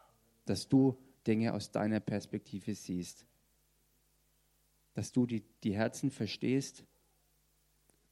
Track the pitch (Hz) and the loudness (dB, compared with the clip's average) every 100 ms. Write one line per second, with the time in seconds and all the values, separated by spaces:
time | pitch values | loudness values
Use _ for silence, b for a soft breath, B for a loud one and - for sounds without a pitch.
0 | b b _ _ - 98 - 135 135 127 | b b _ _ -4 -4 4 6 6 2
1 | B B - 110 113 110 - 107 107 110 | B B 0 2 2 0 -2 0 2 0
2 | - 104 - 104 - 98 - 101 - 90 | 0 -4 -4 -8 -8 -8 -8 -8 -6 -6
3 | 85 - - _ _ _ _ _ _ _ | -6 -12 -20 _ _ _ _ _ _ _
4 | _ _ _ _ _ _ _ _ _ - | _ _ _ _ _ _ _ _ _ -8
5 | 107 127 120 110 - _ 113 101 117 - | -2 -2 0 -2 -8 _ -2 0 -2 -2
6 | 139 - 107 - 120 135 135 - - _ | -4 -2 -6 -4 0 0 -2 -12 -20 _
7 | _ _ _ _ _ _ _ _ _ _ | _ _ _ _ _ _ _ _ _ _
8 | _ | _